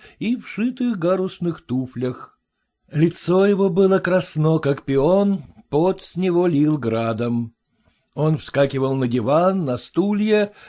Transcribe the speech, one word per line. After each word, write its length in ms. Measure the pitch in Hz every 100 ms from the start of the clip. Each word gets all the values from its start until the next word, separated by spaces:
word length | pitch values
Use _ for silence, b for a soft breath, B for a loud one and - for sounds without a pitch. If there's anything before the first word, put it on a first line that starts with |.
| B B
и 200 | 196 254
в 100 | -
шитых 500 | - 233 254 247 208
гарусных 640 | 165 185 185 - 170 165
туфлях. 800 | - 127 127 120 127 123 - _ _ _ _ _ _
Лицо 560 | 147 165 165 - 185 196
его 240 | 196 196
было 300 | 170 190 190
красно, 600 | 180 180 170 156 156 160
как 240 | 147 139
пион, 600 | - 135 147 190 202 196 135 - _
пот 320 | 143 175 185
с 140 | - 175
него 320 | 185 175 180
лил 300 | 147 151 151
градом. 760 | 117 113 113 110 117 120 117 - _ _ _ _ _
Он 240 | 139 151 156
вскакивал 560 | - 135 139 135 135 135
на 120 | 127
диван, 560 | 123 110 151 180 190
на 140 | 151 123
стулья, 760 | - 165 196 208 214 208 208 B